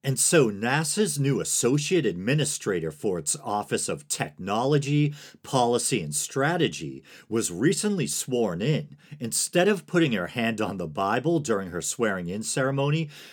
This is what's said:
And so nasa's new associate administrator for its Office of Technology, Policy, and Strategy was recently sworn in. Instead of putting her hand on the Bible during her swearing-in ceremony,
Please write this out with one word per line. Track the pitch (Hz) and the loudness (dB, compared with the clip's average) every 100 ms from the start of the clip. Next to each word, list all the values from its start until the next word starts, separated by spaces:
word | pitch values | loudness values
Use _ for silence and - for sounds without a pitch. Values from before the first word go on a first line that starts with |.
And | 139 131 | -2 0
so | - 170 120 | 4 6 6
nasa's | 101 117 143 160 - 202 143 | 2 0 0 0 0 0 2
new | 139 117 | 0 0
associate | 82 - 127 143 147 180 113 | 0 0 2 2 2 2 2
administrator | 87 98 151 135 - - 90 80 | 0 0 0 0 -2 -2 -2 -2
for | 76 107 87 | -4 -2 -2
its | 76 - | -2 -4
Office | 120 104 104 120 - | -2 -2 0 -2 -2
of | 82 - | -6 -6
Technology, | - - - 90 107 131 147 143 147 147 - - - | -6 -6 -8 -2 0 2 2 2 2 2 -2 -18 -20
Policy, | - 135 120 120 - 117 | -2 2 4 2 0 -2
and | 78 73 | -2 -6
Strategy | - 139 143 175 135 - 78 67 - - - | -4 0 0 2 0 -2 -10 -12 -18 -20 -4
was | 113 104 | -2 -2
recently | 87 139 196 214 196 120 | 2 2 2 0 0 -2
sworn | - - 120 110 85 | -4 -2 0 0 0
in. | 120 147 151 - - 151 | 0 0 -4 -16 -20 -10
Instead | 117 - - 180 185 | -6 -4 0 2 4
of | 202 - | 2 0
putting | 180 160 | 2 2
her | 107 87 | 2 -2
hand | 123 117 107 | 0 -2 0
on | 101 101 | -2 -2
the | 82 | -6
Bible | 76 98 120 139 165 | -2 0 2 2 0
during | 117 101 95 | 0 -2 -2
her | 87 | -6
swearing-in | - - 110 95 85 101 | -6 -2 0 0 -4 -6
ceremony, | 110 - 131 139 143 156 151 - - | -4 -2 0 0 0 0 -2 -10 -20